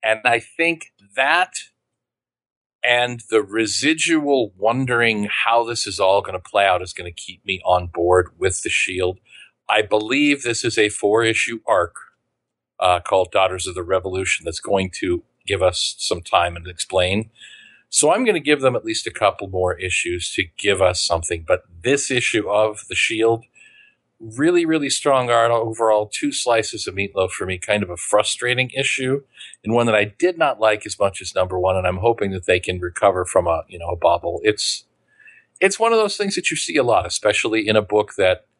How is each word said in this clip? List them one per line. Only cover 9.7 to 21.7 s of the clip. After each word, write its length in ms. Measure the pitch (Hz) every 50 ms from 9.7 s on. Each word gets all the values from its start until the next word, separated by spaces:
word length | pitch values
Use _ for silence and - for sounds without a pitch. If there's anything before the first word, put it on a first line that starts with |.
I 140 | 107 107 107
believe 580 | 104 104 107 107 107 123 139 147 147 143 139
this 220 | - 120 120 - -
is 140 | 120 110 -
a 100 | 107 104
four-issue 680 | - - - 104 104 113 117 113 113 - - - 117 110 _ -
arc, 280 | 110 95 85 85 _ - - - _ _ _ _ _ _ _ _ _ _ _ _ _ _
uh, 200 | 92 92 90 87
called 320 | 87 - 101 95 92 87
Daughters 360 | - 101 95 92 92 92 90 98
of 80 | 90
the 80 | 90 90
Revolution 600 | 85 95 92 92 95 92 95 95 92 - - -
that's 160 | - 87 -
going 300 | - - 101 98 95 92 - -
to 220 | - 95 90 87 - _ _ _ _
give 160 | - 98 95
us 340 | 92 92 87 - - - - -
some 220 | - - - 87
time 340 | 85 - - 95 85 87 82
and 120 | 85 82 87
explain. 640 | 87 - - _ - 92 90 90 95 104 110 - _ _ - - - - - - _ _ _ _
So 220 | - - - 151
I'm 140 | 170 208 254
gonna 140 | 233 202 170
give 220 | - 135 151 139
them 140 | 131 135 120
at 100 | 117 104
least 200 | 113 110 - -
a 60 | 113
couple 380 | - - 110 101 95 - 104 98
more 280 | 92 92 92 90 87 80
issues 520 | 92 92 87 - - 87 87 87 85 - -
to 120 | - 95 82 _ -
give 240 | - - 101 90
us 220 | 92 90 87 - -
something. 400 | - 87 82 82 - 87 82 80 -
But 160 | 92 - _ _